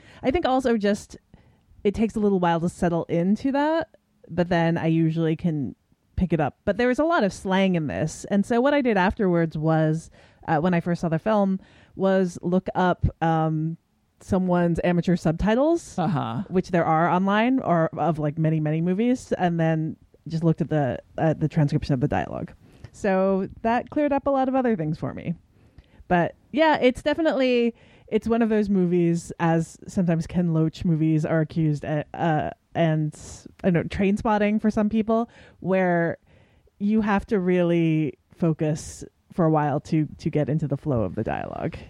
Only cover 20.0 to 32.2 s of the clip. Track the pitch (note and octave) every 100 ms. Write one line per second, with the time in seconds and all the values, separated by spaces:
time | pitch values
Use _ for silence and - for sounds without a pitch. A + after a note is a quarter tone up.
20 | _ _ - E3 E3 D#3 D#3+ D#3 C3+ F2+
21 | - - D#3 D3 D#3 - D3 D3+ - C3+
22 | C#3 F#2+ - - - - - - - -
23 | G#3 F#3+ F#3+ F#3+ G3 - A3+ A#3+ - -
24 | D4 C#4 C#4+ C4+ C4 C4 B3 A3 D#3 D3+
25 | C3+ - - E3+ _ _ _ _ - -
26 | - F3+ E3 - _ A#3 D#4+ G3 B3+ B3
27 | D4+ D4 D#4+ C4+ C4 B3 A#3 - _ -
28 | - G#3+ A3 A3+ A3+ A3 G3+ G3 F3+ F3
29 | E3+ E3+ - - E3 E3 E3 - - -
30 | F3 E3 E3 F3+ F3 D#3+ D#3+ - F#3 D#3+
31 | D#3+ D#3 D#3 D#3+ D#3 - D#3+ D3 - D3+
32 | - -